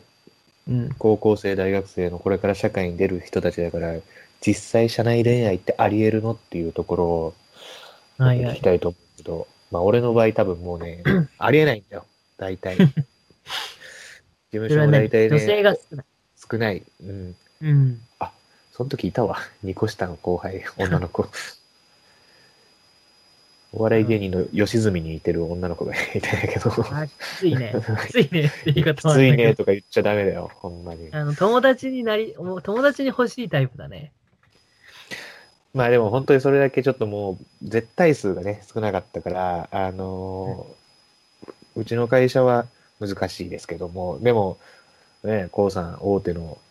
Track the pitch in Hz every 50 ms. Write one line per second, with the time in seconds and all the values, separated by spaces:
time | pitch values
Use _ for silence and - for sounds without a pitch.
0 | - _ _ _ _ _ _ _ _ _ _ _ - - 123 123 120 139 - -
1 | - 110 107 104 - 110 104 104 - 98 98 95 95 95 98 98 95 - - 98
2 | 90 87 87 87 - 95 98 90 - 101 98 - - 107 - 98 92 87 85 87
3 | 95 95 92 87 - - - 95 90 87 - 85 85 85 85 85 82 82 82 80
4 | - _ - - - _ _ _ - 104 104 - - - - 113 117 113 - -
5 | 110 117 117 120 113 120 123 123 117 104 92 95 - - - - 113 98 101 110
6 | 110 107 110 110 107 113 113 - _ - - 87 85 82 - 87 82 - 90 90
7 | 87 85 85 82 80 80 - _ _ _ _ - - - - - - - - _
8 | _ _ _ - 131 127 123 123 123 117 - - - 98 90 87 - 87 87 _
9 | _ _ _ - - - 85 80 - - _ _ _ - - 85 90 101 110 120
10 | 120 120 113 117 113 110 107 117 104 92 87 85 87 90 87 82 85 85 82 87
11 | 87 - 196 185 147 - _ - 104 117 139 156 156 147 117 104 - _ 101 -
12 | - _ _ _ _ _ _ - 98 95 95 95 - 92 92 190 185 139 - 156
13 | 135 - _ _ _ _ _ _ _ - - - - - - - - - - -
14 | - - - - _ _ _ _ _ _ - 107 110 113 151 151 151 147 147 139
15 | 107 110 - 110 110 113 151 147 - 208 208 208 202 202 - - - _ 160 135
16 | - _ _ _ _ _ _ _ - - 117 110 113 107 92 - - _ _ _
17 | - 98 98 98 92 90 90 - _ _ _ - 156 151 143 143 135 127 120 113
18 | 117 - _ - - - - _ _ _ _ _ _ _ _ - - 139 139 -
19 | - 180 - 131 113 90 82 - - - - _ - 95 92 - 110 107 - -
20 | 92 90 82 - - 90 87 85 - 87 95 92 - - - - 98 90 82 -
21 | 90 87 - - 104 - - - - - - _ _ _ _ _ _ _ _ _
22 | _ _ _ _ _ _ _ _ _ _ _ _ _ _ _ _ _ _ _ _
23 | _ _ _ _ _ _ _ _ _ _ _ _ _ _ - 104 110 110 113 110
24 | 107 110 113 104 98 95 90 92 - - - 101 104 98 - 113 110 107 92 85
25 | 80 80 80 80 - 90 82 85 85 80 87 87 90 87 85 - - - - -
26 | - - - 101 - - 110 95 - - - - - 117 - 117 113 - 143 151
27 | 156 143 - - - - - - 190 170 147 131 120 104 113 117 110 117 107 -
28 | - - - 247 156 - 180 160 147 147 - - - 160 139 156 147 165 143 -
29 | - 156 151 135 135 131 143 120 117 113 107 - 101 98 98 101 - _ - 113
30 | 98 104 104 104 101 92 87 87 87 - - - - 90 87 87 87 87 82 82
31 | 82 80 - 151 147 147 147 - 180 214 233 254 240 269 254 254 262 262 262 254
32 | 233 220 214 220 220 - - - 175 185 185 180 - 196 208 240 269 285 247 -
33 | 277 262 - - 247 226 - 254 233 175 165 139 135 127 - - - 139 95 -
34 | 151 - _ _ _ _ _ _ _ _ _ _ _ _ _ _ _ - - -
35 | - - - - - - - - - _ _ _ _ _ - 135 120 120 123 120
36 | 113 101 113 135 135 151 143 131 131 139 139 139 139 131 - 143 123 139 131 -
37 | 117 104 104 104 101 98 92 - - - _ - - 98 107 113 117 - _ -
38 | 180 160 139 - - 98 90 90 90 101 104 - - - - 117 107 104 95 92
39 | - _ - 87 - 90 90 92 92 90 87 82 - - - 98 95 92 92 95
40 | 95 95 95 92 95 95 95 95 95 95 95 90 - - - _ _ _ _ _
41 | _ _ _ _ _ _ _ _ - - - _ _ _ - 107 110 - 117 117
42 | 120 117 135 127 127 127 - 135 127 127 120 120 120 123 _ _ _ _ _ -
43 | 104 98 95 - 95 92 - - 90 85 87 87 - - 85 85 92 85 87 92
44 | 90 90 76 73 110 123 120 110 98 92 87 - _ - - _ _ _ _ _
45 | _ _ _ _ - 104 110 104 92 85 - - 101 95 95 95 85 85 85 -
46 | - 101 98 95 - 92 85 85 82 78 69 - _ _